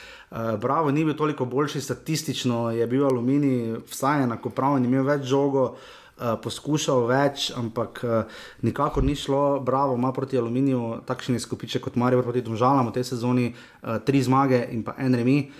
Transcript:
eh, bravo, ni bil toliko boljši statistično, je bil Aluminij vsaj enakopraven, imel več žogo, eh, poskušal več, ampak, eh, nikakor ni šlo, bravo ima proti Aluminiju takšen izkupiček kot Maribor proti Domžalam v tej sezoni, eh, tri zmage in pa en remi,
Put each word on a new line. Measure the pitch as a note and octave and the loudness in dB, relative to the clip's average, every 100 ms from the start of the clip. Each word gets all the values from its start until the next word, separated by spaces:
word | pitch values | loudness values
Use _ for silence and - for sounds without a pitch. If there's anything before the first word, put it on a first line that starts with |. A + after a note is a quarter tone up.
| - - - | -20 -20 -14
eh, | - A2+ G#2+ | -6 -4 -2
bravo, | A#2+ D3 D3+ | 0 0 2
ni | C#3+ | 2
bil | D#3+ | 0
toliko | C#3+ D3+ C#3+ B2 | 0 -2 -2 -2
boljši | B2+ D3 D3 | -2 -2 -4
statistično, | - B2 - D#3+ - A#2 B2+ A#2 A#2 | -6 -8 -4 -4 -4 -2 0 0 0
je | A#2 A#2 | 0 0
bil | C3 | 2
Aluminij | C#3+ B2 B2 C#3+ C#3+ B2+ A2+ A2+ | 2 2 2 2 2 0 -2 -6
vsaj | - - C#3 D3 | -8 -4 0 2
enakopraven, | B2 A2+ A#2+ A#2+ C3+ C#3+ B2 | 0 -2 -6 -2 0 2 2
imel | C3 | 2
več | C3+ D3 B2+ | 2 0 0
žogo, | C#3 C#3 C#3 A#2+ - - - - | 2 2 2 0 -4 -18 -20 -20
eh, | - A#2+ A2 | -8 -4 -4
poskušal | A#2 - C#3+ D3+ - C3 A#2 | -4 -8 -2 -2 2 2 4
več, | C3+ C#3+ C#3 - | 4 2 0 -6
ampak, | - A2+ A#2+ A2+ - | -4 -6 -4 -6 -4
eh, | A#2+ A2+ G#2 - - - | 0 0 0 -8 -18 -4
nikakor | A#2 - D3 C#3+ | -2 0 0 2
ni | C3+ C#3+ | 0 0
šlo, | - C#3 C#3+ C#3+ | 0 2 2 0
bravo | B2+ C3 C#3 A#2+ | 0 0 2 2
ima | C3 | 0
proti | B2+ B2+ B2+ | -2 -2 0
Aluminiju | A#2 B2 C#3 B2+ A2+ A#2 | 0 0 2 0 -2 -6
takšen | - A#2+ - A#2 | -6 -6 -2 -2
izkupiček | - A2 A#2 B2 | -2 -8 -6 -6
kot | - A#2+ | -4 0
Maribor | B2 B2+ | 4 4
proti | B2 B2 | 2 -2
Domžalam | A2 A2 B2 C#3 A#2 | -2 2 4 4 2
v | |
tej | B2 B2+ | -2 -4
sezoni, | B2 B2 B2+ A#2+ | -2 0 2 0
eh, | - - - - A2 | -4 -18 -14 -6 -4
tri | - C#3 | 2 2
zmage | B2 C3 C#3 B2 A#2 | 4 4 4 2 0
in | A#2+ | -6
pa | A2 - | -8 -4
en | C3 | 0
remi, | B2 A#2+ C#3+ C#3 - | 2 4 2 0 -10